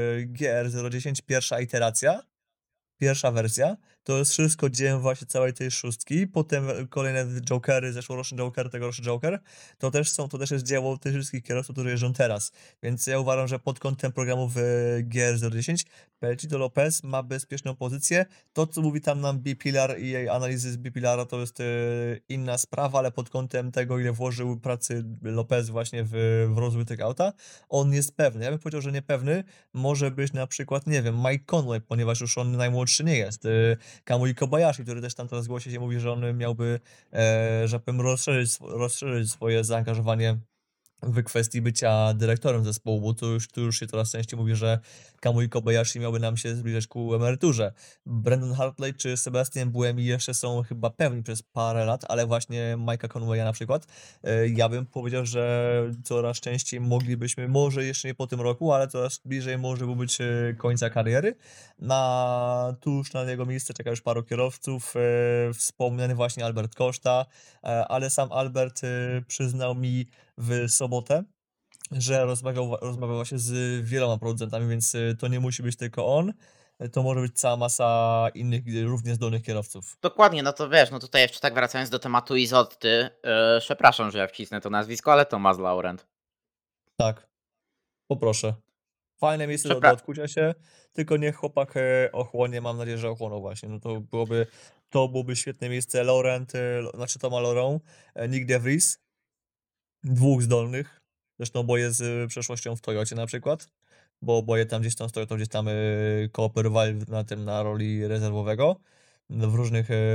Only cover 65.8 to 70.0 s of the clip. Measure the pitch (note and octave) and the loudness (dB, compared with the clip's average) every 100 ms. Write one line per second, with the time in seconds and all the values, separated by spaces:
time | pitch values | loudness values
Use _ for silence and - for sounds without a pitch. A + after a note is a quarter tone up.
65.8 | B2 B2 B2 B2 A#2+ A#2 A#2 A2+ A2 - | -2 0 -2 0 -2 -2 -4 -2 -4 -2
66.8 | B2+ B2 C3 B2+ C3 _ - _ - A#2 | -2 0 0 2 0 _ -20 _ -4 -2
67.8 | - C3 C3+ C#3 C3 C3 C3+ C3 C3 - | 0 -2 0 0 0 -2 -2 -2 -2 -2
68.8 | B2+ B2 B2 B2 B2 - C3 B2+ B2+ B2+ | -6 -4 -4 -4 -6 -4 -2 -2 -2 -2
69.8 | B2+ B2+ | 0 0